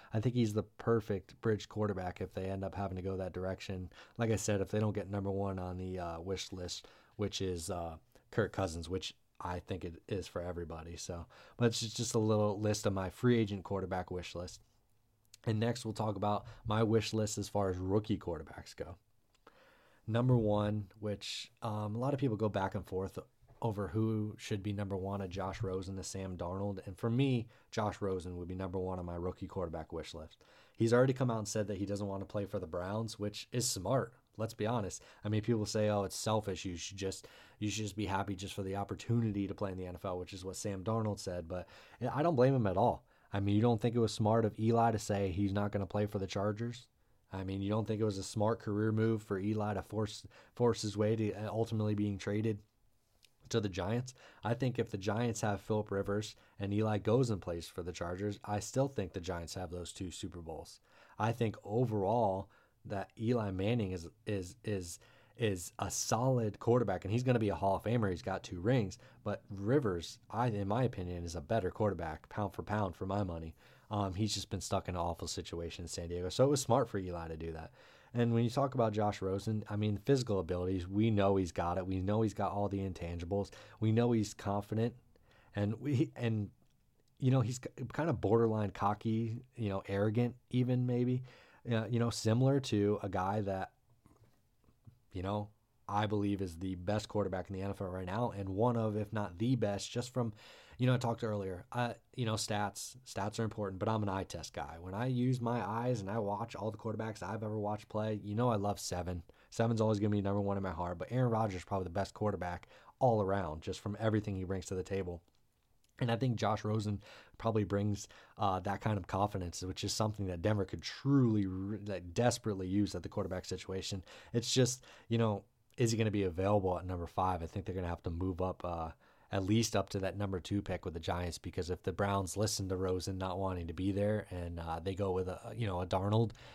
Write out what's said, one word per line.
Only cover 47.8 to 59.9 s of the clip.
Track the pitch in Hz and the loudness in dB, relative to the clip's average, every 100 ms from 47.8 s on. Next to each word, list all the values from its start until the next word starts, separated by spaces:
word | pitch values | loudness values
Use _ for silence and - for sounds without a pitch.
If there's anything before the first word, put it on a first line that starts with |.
| 110 | 0
think | 107 | 2
it | |
was | 110 98 | 2 0
a | |
smart | 92 110 104 113 | -4 0 2 2
career | - 101 110 | 0 2 2
move | 107 113 110 | 4 2 2
for | 107 95 | 0 -2
Eli | 101 107 104 | 0 0 0
to | 98 | -2
force, | - 104 107 - - - - | -4 -2 -2 -4 -16 -20 -18
force | - 120 113 | 2 2 4
his | 107 104 | 0 2
way | 107 113 | 2 4
to, | 107 | 2
uh, | 92 107 | 0 -4
ultimately | - 113 113 107 | -2 0 2 2
being | 104 104 98 | 2 2 0
traded | - 104 110 104 - _ _ _ _ _ - _ - | -2 0 0 -2 -6 _ _ _ _ _ -20 _ -2
to | 117 | 0
the | 104 | 0
Giants? | 92 92 120 127 - - - | -2 0 -2 -4 -12 -20 -8
I | 104 | -4
think | 123 131 117 | 0 0 0
if | 113 | -2
the | 101 | -2
Giants | 101 107 120 113 | -2 0 0 0
have | 110 101 | 0 -2
Phillip | - 107 104 | 0 0 2
Rivers | 98 98 104 104 - - - | -2 0 0 -2 -10 -20 -8
and | 98 | -2
Eli | 104 107 107 | 2 2 2
goes | 107 120 117 | 4 4 4
and | 98 | 0
plays | 90 85 - | -2 -6 -6
for | - | -8
the | 87 | -8
Chargers, | 85 87 92 104 98 | -6 -6 -2 -4 -4
I | - 104 | -4 -4
still | - 135 135 | -2 0 0
think | 135 90 | 0 -4
the | 95 | -4
Giants | 85 87 82 | -4 -6 -6
have | 92 90 | -8 -6
those | 87 85 | -6 -8